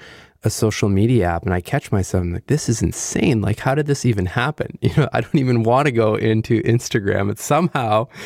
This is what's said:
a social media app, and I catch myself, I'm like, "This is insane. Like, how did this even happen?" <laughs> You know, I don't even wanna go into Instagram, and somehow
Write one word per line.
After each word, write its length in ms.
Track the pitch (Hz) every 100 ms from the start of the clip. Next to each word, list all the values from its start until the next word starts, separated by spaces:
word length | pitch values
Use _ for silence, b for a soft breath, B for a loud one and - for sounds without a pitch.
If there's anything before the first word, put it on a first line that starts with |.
| B B B B
a 60 | 110
social 380 | - 110 - 107
media 380 | 98 113 123 87
app, 140 | 85
and 80 | 87
I 80 | 90
catch 300 | - 135 -
myself, 320 | 101 90 92
I'm 100 | 87
like, 120 | 87 -
"This 220 | 151 -
is 120 | 113
insane. 580 | 85 - - - 190 113
Like, 160 | 101 110
how 160 | 131
did 120 | 147 151
this 180 | 139 120
even 200 | 101 90
happen?" 520 | - 123 - - -
<laughs> 40 |
You 100 | - 123
know, 120 | 123
I 80 | 120
don't 120 | 117 -
even 280 | 131 120
wanna 260 | 113 127 147
go 240 | 113 107
into 480 | 107 113 110 - 113
Instagram, 640 | - 117 - 120 98 98 101
and 80 | 104
somehow 680 | - 147 175 143 113 110 123 B